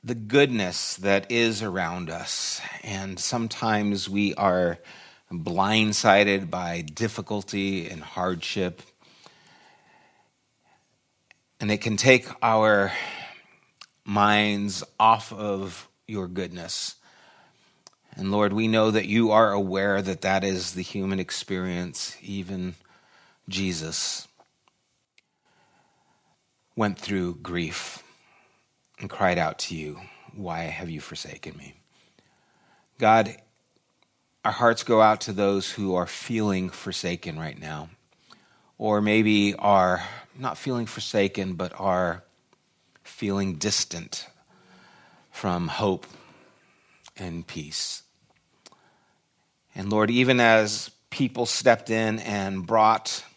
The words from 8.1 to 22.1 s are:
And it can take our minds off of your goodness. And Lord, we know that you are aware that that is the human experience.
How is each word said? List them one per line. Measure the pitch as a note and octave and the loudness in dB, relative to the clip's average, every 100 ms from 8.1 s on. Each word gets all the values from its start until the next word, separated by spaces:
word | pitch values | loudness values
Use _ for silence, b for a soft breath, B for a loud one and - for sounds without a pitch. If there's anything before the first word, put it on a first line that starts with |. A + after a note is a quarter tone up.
| - F2+ F2+ - - F2+ E2 - _ b b b b b b b b b b b b b _ _ _ _ _ _ _ _ _ _ _ _ _ | -4 -2 -2 -4 -2 -4 -4 -20 _ b b b b b b b b b b b b b _ _ _ _ _ _ _ _ _ _ _ _ _
And | G#2+ | -2
it | G#2 | -2
can | A2+ G#2 | -2 2
take | C3 B2+ - - | 6 6 6 -2
our | A#2 A2 G#2+ G#2 G2 B B B B B B B B _ - _ - | 2 4 6 4 2 B B B B B B B B _ -20 _ -4
minds | G#2 G2+ G#2 G#2 G2+ G2+ F#2 - _ | 2 4 4 2 0 -4 -6 -10 _
off | A2+ A2+ - | 6 6 0
of | G#2+ G#2 G2 F#2+ E2+ - _ - | -8 -4 -4 -6 -12 -20 _ -10
your | G#2+ F2+ | -8 -6
goodness. | F2+ F2+ F2 E2 - - - b b b b b b b b - _ _ - | -6 -8 -10 -8 -8 -8 -12 b b b b b b b b -20 _ _ -8
And | F#2+ | -2
Lord, | G2+ G#2 | 2 2
we | G2+ A2+ | 2 2
know | A2 A2 | 4 4
that | G#2+ F#2 | 2 2
you | G#2+ A2+ | 2 4
are | G#2+ A2 | 6 6
aware | G2+ F#2+ F#2+ G2+ G2 | 2 0 0 2 0
that | F#2+ F2+ | 0 -2
that | G2 G2 | 0 2
is | G2 F#2 F2+ | 0 -2 -4
the | F#2 | -8
human | F2+ G#2 F#2+ F#2+ | -8 -6 -4 -4
experience. | F2+ - - F#2 F#2 F2 F2 - - | -4 -8 -6 -4 -4 -4 -6 -8 -10